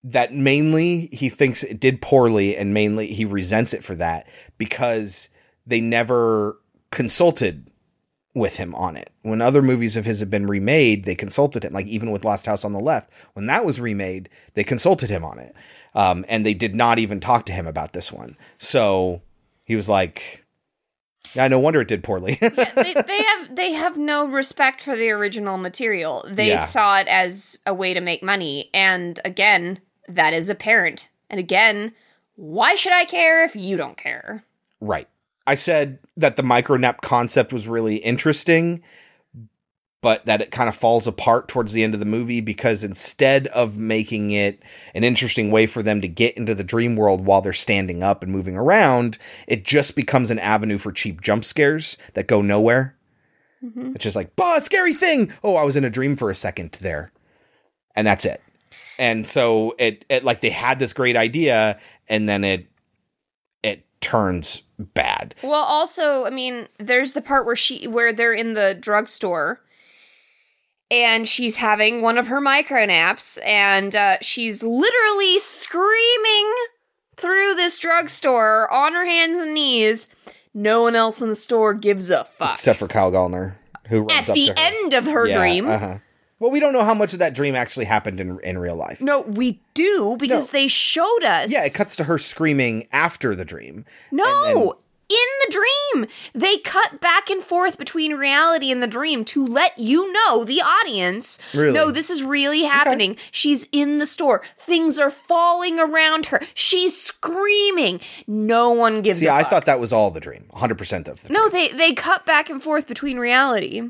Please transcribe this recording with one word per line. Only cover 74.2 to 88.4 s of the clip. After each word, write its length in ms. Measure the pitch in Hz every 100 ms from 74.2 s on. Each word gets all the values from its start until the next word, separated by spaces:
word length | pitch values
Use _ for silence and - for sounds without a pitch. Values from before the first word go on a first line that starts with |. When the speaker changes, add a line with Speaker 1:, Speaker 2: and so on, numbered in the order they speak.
Speaker 2:
she's 400 | - - 226 208
literally 800 | 226 240 392 494 440 403 392 370
screaming 1120 | - - - 339 392 453 466 494 440 427 415 480 466 _ _ _ _ -
through 380 | 349 381 403 359
this 220 | 349 349
drugstore 920 | 339 339 311 - 285 247 220 220 220
on 200 | 247 294
her 120 | 339 359
hands 320 | 339 330 349
and 160 | 320
knees. 600 | 302 285 247 214 226 - _ - - _
No 280 | 214 208 226
one 140 | 233 233
else 260 | 226 220
in 80 | 233
the 60 | 214
store 380 | - 233 214
gives 360 | 208 208 202 180
a 160 | 165 -
fuck. 280 | _ 160 -
Speaker 1:
Except 220 | - 110
for 80 | 95
Kyle 240 | 110 95
Gallner, 440 | 92 90 90 92 95 _ - 110
who 140 | 113
runs 100 | 107
Speaker 2:
At 180 | 285 -
Speaker 1:
up 60 | -
Speaker 2:
the 120 | 285
Speaker 1:
to 40 |
her. 60 | 294
Speaker 2:
end 340 | 330 440 381
of 120 | 262 247
her 220 | 302 226
Speaker 1:
Yeah, 100 | 190
Speaker 2:
dream. 300 | 180 175 240
Speaker 1:
uh-huh. 300 | 110 101 95 _ _ _ _
Well, 120 | 233
we 80 | 285
don't 140 | 294
know 100 | 262
how 120 | 214 220
much 180 | 208
of 60 | 185
that 160 | 170 127
dream 180 | 143 131
actually 300 | 120 - 104
happened 340 | 107 107 92
in, 200 | 92
in 180 | 90